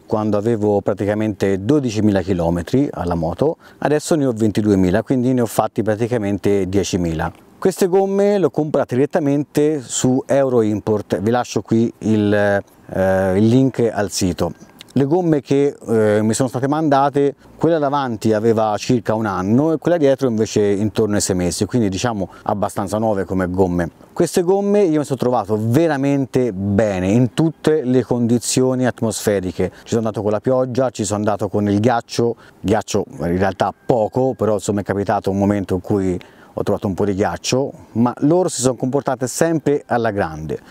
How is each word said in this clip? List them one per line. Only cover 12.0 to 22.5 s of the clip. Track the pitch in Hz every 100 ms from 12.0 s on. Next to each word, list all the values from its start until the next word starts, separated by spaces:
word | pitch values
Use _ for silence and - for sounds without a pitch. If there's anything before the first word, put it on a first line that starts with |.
| 98 107 104
eh, | 104 101 101 - _ - - 95 95 95 92
il | 110
link | 123 135 - 117
al | 92 98
sito. | - 95 85 85 - - - - 127
Le |
gomme | 139 175 175 151
che, | - 139 143 - -
eh, | 113 107 104
mi | 107
sono | 110 131
state | 127 131
mandate, | 151 160 139 143 139 139 - - -
quella | 156 165
davanti | 143 143 135 110 113
aveva | 107 113 110 107 104
circa | - 127 -
un | 110 107
anno | 92 92 117 156
e | 160
quella | - 170
dietro | 143 131 135
invece | 110 110 -
intorno | 101 98 107 107 110 101
ai |
sei | - 92
mesi, | 90 - 101
quindi | 127 104
diciamo | 95 120 107 92 -
abbastanza | -